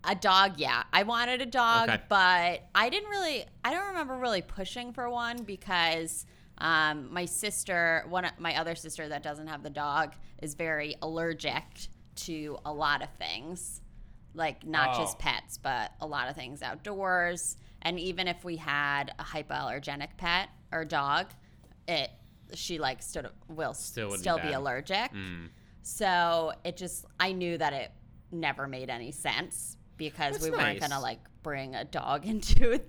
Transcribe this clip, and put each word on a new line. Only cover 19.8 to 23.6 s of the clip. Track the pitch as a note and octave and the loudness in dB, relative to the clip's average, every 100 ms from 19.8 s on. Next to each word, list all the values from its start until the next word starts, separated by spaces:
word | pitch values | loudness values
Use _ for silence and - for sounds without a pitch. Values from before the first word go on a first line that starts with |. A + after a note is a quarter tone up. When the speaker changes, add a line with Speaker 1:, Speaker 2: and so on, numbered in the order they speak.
| C#3 C#3+ D3 - | -6 -8 -10 -6
Speaker 1:
pet | F3 F3 G3+ - - | 0 0 0 -12 -6
or | E3 D#3 | -6 -2
dog, | D#3 C#3 D3+ G3 - - - - - - | 0 2 2 0 -12 -20 -20 -20 -16 -2
it, | D#3+ C3+ - - - - | -2 -2 -8 -20 -20 -16
she, | F#3 - E3+ | -10 -8 -4
like, | C3+ C3 | -4 -4
stood, | - D#3+ B2+ - - | -8 -10 -10 -16 -14
will | D#3 | -6